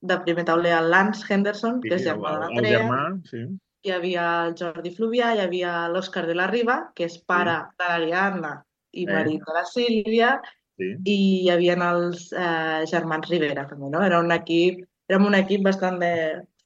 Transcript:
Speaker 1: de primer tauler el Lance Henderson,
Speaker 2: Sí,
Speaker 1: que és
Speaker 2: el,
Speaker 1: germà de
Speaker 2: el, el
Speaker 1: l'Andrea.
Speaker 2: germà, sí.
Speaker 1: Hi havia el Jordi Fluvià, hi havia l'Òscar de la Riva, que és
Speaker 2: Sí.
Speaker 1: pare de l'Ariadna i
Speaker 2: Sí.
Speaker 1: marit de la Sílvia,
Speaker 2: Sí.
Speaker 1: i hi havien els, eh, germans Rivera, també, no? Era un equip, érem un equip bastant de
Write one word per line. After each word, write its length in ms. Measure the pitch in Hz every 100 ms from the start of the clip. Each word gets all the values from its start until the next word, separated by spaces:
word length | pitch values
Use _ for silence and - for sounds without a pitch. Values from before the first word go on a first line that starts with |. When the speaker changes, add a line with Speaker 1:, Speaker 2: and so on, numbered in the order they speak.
Speaker 1:
de 180 | 185 180
primer 240 | 175 170
tauler 300 | 170 170 170 165
el 160 | 165
Lance 320 | 180 202 208 -
Henderson, 460 | 196 202 208 226 247
Speaker 2:
Sí, 60 | 110
Speaker 1:
que 60 | -
és 100 | 131
Speaker 2:
el, 120 | -
Speaker 1:
germà 120 | -
de 40 | -
Speaker 2:
el, 80 |
el 60 | -
Speaker 1:
l'Andrea. 280 | 120 120 -
Speaker 2:
germà, 420 | 113 123 151 190 160
sí. 140 | 117 127 190 _ _ 202
Speaker 1:
Hi 60 |
havia 300 | 180 175 175 170 170 170
el 80 | 170
Jordi 320 | 175 160 170
Fluvià, 380 | 175 226 240 233 220
hi 40 |
havia 280 | 185 180 175 170 170
l'Òscar 300 | 180 190 190 165
de 80 |
la 140 | 170 185
Riva, 420 | 226 233 269 339 -
que 100 | 170
és 80 |
Speaker 2:
Sí. 100 | - -
Speaker 1:
pare 240 | 180 175 160 156 -
de 80 | 180
l'Ariadna 680 | 170 160 180 196 185 156 143 - _ _
i 100 | - 185
Speaker 2:
Sí. 60 |
Speaker 1:
marit 300 | 196 156 151 -
de 80 |
la 100 | 165
Sílvia, 800 | 175 247 240 220 214 226 233 269 - - _ -
Speaker 2:
Sí. 120 | 92 123 190
Speaker 1:
i 120 | 202 196 190
hi 60 | 180
havien 320 | 175 175 175
els, 500 | 175 175 175 175 -
eh, 480 | - 175 165 160 160 160
germans 420 | 175 160 160 160
Rivera, 380 | 170 151 139 139
també, 240 | 143 139
no? 100 | 156
Era 180 | 196 170
un 120 | 170
equip, 500 | 170 170 170 175 180 - _ -
érem 200 | 190 202
un 80 | 202
equip 260 | 190 196
bastant 360 | 196 190 185 180
de 420 | 175 170 160 156 - _